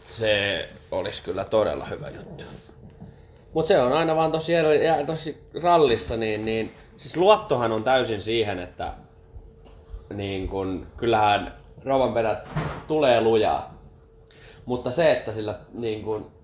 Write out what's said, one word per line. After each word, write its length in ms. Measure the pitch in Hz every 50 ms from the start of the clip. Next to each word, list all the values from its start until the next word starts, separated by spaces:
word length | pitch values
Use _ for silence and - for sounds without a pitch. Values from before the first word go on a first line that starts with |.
| _
se 640 | - - - 113 107 107 101 98 101 98 82 73 - - - - -
olisi 320 | - 92 92 101 104 - -
kyllä 220 | - 92 95 98
todella 400 | - - 110 104 87 73 69 65
hyvä 240 | - - - 143 143
juttu. 340 | - - - - - - - - - - - - - - - - - - - - - - - - - - - - -
Mut 120 | 156 160
se 140 | - 202 160
on 120 | 127 123 135
aina 240 | 156 165 165 160
vaan 160 | 160 160 160 156
tossa 200 | 160 156 - 170
jär-, 300 | 170 160 156 151 143 113
jä-, 240 | 160 160 151 143
tossa 240 | 147 160 156 - 156 143 - - - - - 156
rallissa, 540 | 175 175 165 156 135 117 107 - - 123
niin, 280 | 113 113 110 107 107 107
niin 300 | 113 110 113 110 107 - - - - -
siis 200 | - - 131 -
luottohan 560 | - 180 196 214 196 - - 151 123 120 113 110
on 120 | 110 107
täysin 380 | 127 131 131 123 113 113 101 95
siihen, 360 | 107 113 117 110 104 98 92
että 340 | 90 - - - 87 82 - - - - - - - - - - - - - - - - - - - - - - - - -
niin 340 | 101 101 98 98 95 95 87
kun, 380 | 95 98 95 95 92 85 - - -
kyllähän 580 | - - 117 113 107 107 107 104 101 90 - - - - - - - -
Rovanperä 580 | 131 135 135 127 120 110 117 113 110 104 - - - - - - - - - -
tulee 340 | - 156 156 151 135 120 113
lujaa. 540 | 110 110 113 110 107 92 73 67 - - - - - - - - - _ _ - - - - - - - - - -
Mutta 260 | - 123 123 - 127
se, 220 | 120 170 170 156 131
että 200 | - - - 107
sillä 260 | 110 107 104 101 - - - -
niin 320 | 104 120 113 107 107 101
kun 260 | 104 110 - 123 - - -